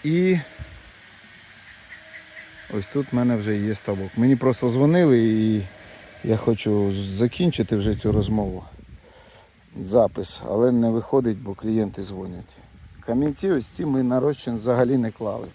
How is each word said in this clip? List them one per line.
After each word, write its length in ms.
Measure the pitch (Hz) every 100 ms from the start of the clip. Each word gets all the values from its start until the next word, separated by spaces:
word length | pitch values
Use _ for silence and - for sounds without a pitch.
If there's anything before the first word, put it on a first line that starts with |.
І 340 | 147 170 185 180 139 - - - - - - - - - - - - - - - - - - - - - - 107
ось 100 | 98
тут 240 | 143 135
в 40 | 123
мене 200 | 123 117
вже 220 | 104 104
є 180 | 104 107
ставок. 340 | - 98 95 -
Мені 180 | 123 131
просто 340 | 131 120 127
дзвонили, 500 | 120 147 175 165 120
і 420 | 113 110 110 107 95 - - - - -
я 140 | - 107
хочу 540 | - 110 - 104 98
закінчити 880 | 98 101 98 120 - 180 - 107 107
вже 180 | 101 104
цю 160 | 107
розмову, 520 | 104 101 110 101 92 - - - - - - - - - _ _ -
запис, 600 | 92 113 117 - 95 - -
але 260 | 104 123
не 180 | 123 117
виходить, 480 | 113 - 139 120 104
бо 160 | 107
клієнти 500 | 98 110 110 101 95
дзвонять. 520 | 95 95 95 87 - - - - - - -
Камінці 440 | 120 147 139 196
ось 180 | 160 110
ці 180 | - 170
ми 180 | 131
на 160 | 127 127
розчин 380 | 135 143 - 117
взагалі 400 | 113 123 123 135
не 140 | 113
клали. 360 | - 110 110 95